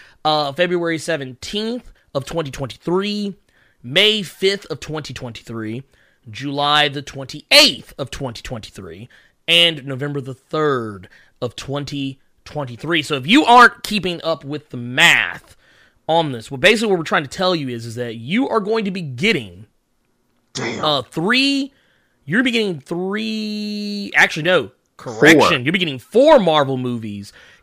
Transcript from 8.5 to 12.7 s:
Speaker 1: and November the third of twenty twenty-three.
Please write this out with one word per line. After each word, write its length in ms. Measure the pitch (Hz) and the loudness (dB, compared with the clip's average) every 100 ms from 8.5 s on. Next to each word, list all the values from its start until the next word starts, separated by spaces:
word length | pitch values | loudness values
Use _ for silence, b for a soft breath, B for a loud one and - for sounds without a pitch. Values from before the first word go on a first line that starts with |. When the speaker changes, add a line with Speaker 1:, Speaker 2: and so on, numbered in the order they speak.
| 120 - - 92 87 120 b b b - | -12 -12 -16 -16 -16 -18 b b b 2
Speaker 1:
and 380 | 170 170 151 135 | 4 4 0 -10
November 340 | 127 143 143 | -8 -6 -6
the 140 | 127 | -10
third 760 | 123 - 156 151 131 110 98 87 b b b | -16 -6 -2 0 0 -4 -10 -18 b b b
of 140 | 123 - | -8 -8
twenty 640 | - 143 135 143 135 135 _ _ | -8 -8 -6 -6 -6 -8 _ _
twenty-three. 580 | - 151 131 | -14 -10 -10